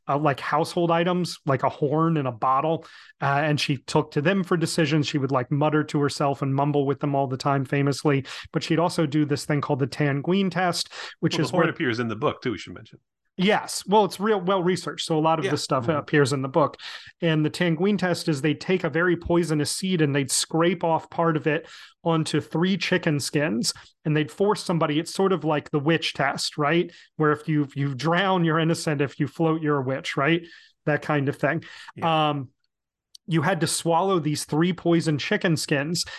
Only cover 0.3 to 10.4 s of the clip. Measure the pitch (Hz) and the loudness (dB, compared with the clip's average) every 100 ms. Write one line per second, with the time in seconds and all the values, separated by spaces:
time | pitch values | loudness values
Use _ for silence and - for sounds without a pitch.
0.3 | 135 - 151 165 - 170 170 175 180 170 | 0 0 0 0 0 2 2 2 0 -2
1.3 | - - 135 135 - 147 151 160 160 131 | -4 -2 0 0 0 0 2 2 0 -2
2.3 | 113 135 131 160 165 - - - - 143 | -2 0 2 0 -2 -6 -20 -20 -4 0
3.3 | 139 156 147 - 139 - 160 147 - 147 | 0 2 0 0 -4 0 0 0 0 0
4.3 | 196 180 180 160 - 156 156 139 151 131 | 0 0 0 0 0 2 2 0 -2 0
5.3 | 131 123 143 151 151 151 151 143 - 147 | -2 0 0 2 2 0 0 0 0 -2
6.3 | 139 135 139 143 143 139 135 147 143 139 | 0 -2 0 0 2 0 0 0 0 0
7.3 | 131 147 139 131 143 139 131 156 139 131 | -2 0 0 0 0 0 0 2 0 -2
8.3 | - - 160 - 160 175 170 156 151 147 | -10 -8 -6 0 2 2 0 0 0 0
9.3 | 143 - 147 - 143 139 - 147 143 139 | -2 -2 -2 0 -2 -2 0 0 0 0
10.3 | 190 | 0